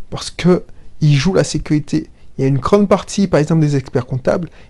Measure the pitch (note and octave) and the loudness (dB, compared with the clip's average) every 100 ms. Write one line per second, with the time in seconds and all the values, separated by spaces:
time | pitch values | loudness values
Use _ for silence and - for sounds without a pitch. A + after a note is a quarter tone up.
0 | - - - - E3+ F3+ - - - - | -10 -10 -10 -2 2 2 0 -16 -16 -2
1 | D3+ C#3+ C#3+ F3+ D3 D#3 - D3+ C#3 D#3 | 2 2 2 2 0 -2 -2 -2 -2 -4
2 | - - - - C3+ C3+ - G3+ G3+ G3 | -6 -14 -14 -4 0 0 2 2 4 0
3 | - - G3 D#3 D3+ E3 D3+ C#3+ C3 C3 | 0 -2 2 2 2 2 2 0 0 -4
4 | B2 C3 - F#3+ E3+ - - | -2 -4 0 -2 -2 -12 -20